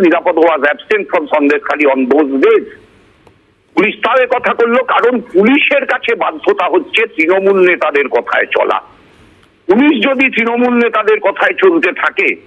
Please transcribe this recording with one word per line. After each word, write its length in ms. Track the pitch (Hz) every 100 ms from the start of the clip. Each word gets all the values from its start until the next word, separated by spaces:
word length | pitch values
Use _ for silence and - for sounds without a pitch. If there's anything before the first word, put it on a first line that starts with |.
নিরাপদ 360 | 175 170 170 165
was 260 | 170 156 143
absent 320 | 147 - 214 196
from 160 | 180 147
সন্দেশখালী 500 | 151 143 147 - 147
on 160 | 143 131 127
those 200 | 139 139 135 392
days। 180 | - - - - _ _ _ _ _ _ _ _
পুলিশ 200 | - 202 -
তাও 140 | 226 262
এ 100 | 254
কথা 280 | 254 214
করলো, 300 | - 233 247
কারণ 360 | 247 - 233 247
পুলিশের 640 | - 170 214 285 - 277 -
কাছে 280 | 247 -
বাধ্যতা 520 | 208 165 156 175 202 180
হচ্ছে 380 | 175 139 208 226
তৃণমূল 520 | 160 160 190 196 196 180
নেতাদের 380 | 165 156 143 131
কথায় 380 | 117 - 113 107
চলা। 320 | - 95 98 - - _ _ - _ _ _ -
পুলিশ 380 | 208 294 262
যদি 260 | 277 262 269
তৃণমূল 440 | 220 233 240 247 240
নেতাদের 360 | 233 226 214 214
কথায় 340 | 202 202 185
চলতে 380 | - 190 165 -
থাকে, 360 | - 151 - 151 87